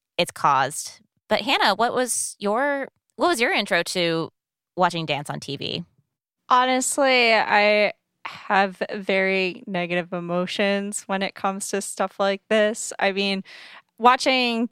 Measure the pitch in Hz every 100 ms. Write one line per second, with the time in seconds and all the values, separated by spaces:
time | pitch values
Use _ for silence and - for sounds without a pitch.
0 | _ - 175 - 156 135 131 - - -
1 | _ _ - 214 214 370 285 190 240 -
2 | 247 - - - 202 220 285 277 262 -
3 | _ - 330 269 247 339 202 175 170 185
4 | 170 165 160 - _ _ _ - 180 170
5 | 156 143 143 147 - 139 - 165 170 _
6 | _ _ _ _ - 247 254 254 254 -
7 | 269 254 233 214 - 208 208 208 202 -
8 | _ _ - - - 196 196 185 - 208
9 | 190 190 190 190 185 165 - 185 175 175
10 | 175 180 170 180 180 - 202 202 202 -
11 | - 190 190 - 196 196 - 196 - -
12 | 190 - 196 196 - 220 214 226 - -
13 | 196 196 196 196 - - - - _ -
14 | 226 262 285 262 240 226 240